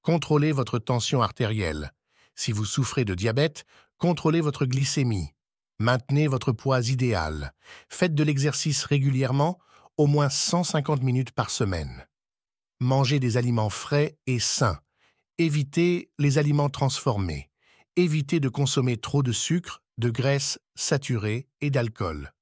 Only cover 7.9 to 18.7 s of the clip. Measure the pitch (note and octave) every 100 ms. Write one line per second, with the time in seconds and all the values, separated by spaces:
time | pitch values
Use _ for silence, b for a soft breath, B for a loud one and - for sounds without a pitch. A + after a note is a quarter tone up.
7.9 | - F3 D3+ D3+ C#3+ D3 D3 D#3+ C#3 -
8.9 | C#3+ C#3 C3 C3 C3+ D3+ F3+ b b b
9.9 | - D3 D3 C#3+ - - F3 F3+ D#3+ C#3
10.9 | D3 C3 B2+ B2 - A2+ - G#2+ F2 C#2+
11.9 | A#1+ - _ _ _ _ _ _ _ B2
12.9 | C3+ C3 C#3+ B2 A#2 A#2+ A#2 G#2+ - -
13.9 | D3 D3+ - - B2 - - A#2+ D#2 _
14.9 | _ _ _ _ - E3 D3+ C#3 E3 F3
15.9 | F3 - - C#3+ C#3 D3 D3 C#3+ - C3+
16.9 | - - G#2 F#2 D2 - b b b b
17.9 | - F3+ D3+ C#3 E3+ C3+ C3+ C#3